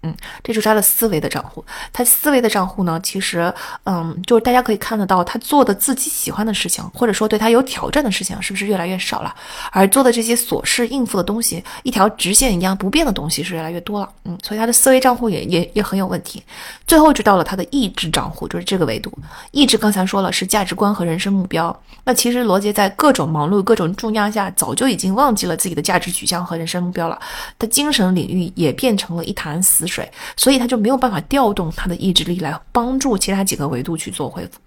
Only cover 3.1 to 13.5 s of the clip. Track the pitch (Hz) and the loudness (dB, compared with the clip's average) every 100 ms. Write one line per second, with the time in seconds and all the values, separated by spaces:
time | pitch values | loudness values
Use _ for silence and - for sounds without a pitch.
3.1 | 190 190 170 170 - - - - 180 165 | -6 -4 -2 -2 -4 -12 -10 -4 -2 -2
4.1 | 165 185 233 226 247 240 214 - 220 190 | -6 2 4 4 2 2 -2 -2 -2 2
5.1 | 185 175 233 - 294 240 196 - 262 - | 2 2 -4 2 4 4 2 0 -2 -2
6.1 | - - 147 220 208 - - 170 - 240 | -4 -6 -4 -2 -2 -2 -4 -6 -2 0
7.1 | 196 214 214 220 233 262 - - - 202 | 2 0 2 4 4 4 -4 -2 0 0
8.1 | 190 185 185 180 190 196 196 175 185 - | -2 -4 -6 -6 -6 -2 -2 -2 -4 -4
9.1 | - - - - - - 190 196 269 254 | -6 -8 -10 -16 -12 -4 2 4 6 4
10.1 | 233 226 240 - - - - 233 269 240 | 2 0 -2 0 -4 -2 -2 0 -2 -2
11.1 | 196 175 214 233 165 - - 262 226 196 | -2 -2 -2 -2 -4 -10 -8 -4 2 2
12.1 | 220 175 208 262 180 185 190 190 202 226 | 2 0 2 2 2 0 0 0 2 2
13.1 | 196 147 - 175 | 0 -4 -4 -6